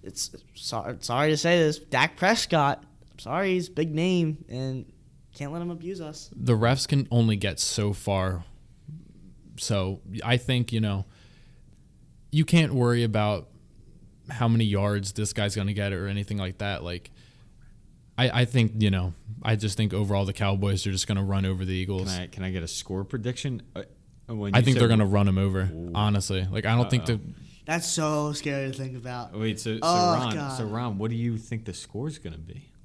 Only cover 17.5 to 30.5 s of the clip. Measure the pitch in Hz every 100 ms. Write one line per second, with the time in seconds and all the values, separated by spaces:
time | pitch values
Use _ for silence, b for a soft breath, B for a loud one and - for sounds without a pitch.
17.5 | b b - - - - - 127 120 123
18.5 | 123 110 110 107 95 90 85 - 110 -
19.5 | 110 107 98 107 90 101 101 98 95 101
20.5 | 98 101 98 101 95 - 101 98 98 95
21.5 | 92 92 92 92 95 95 92 90 - 92
22.5 | 92 82 - - 95 98 127 110 127 143
23.5 | 120 - - 98 - - - - 113 101
24.5 | 101 123 127 120 113 101 101 101 95 98
25.5 | 95 90 82 87 87 104 101 - 95 98
26.5 | 107 110 117 120 127 - 113 - B B
27.5 | B - 165 170 - 156 151 147 147 151
28.5 | 139 135 131 135 127 120 123 117 104 110
29.5 | 104 113 110 160 175 180 165 123 107 143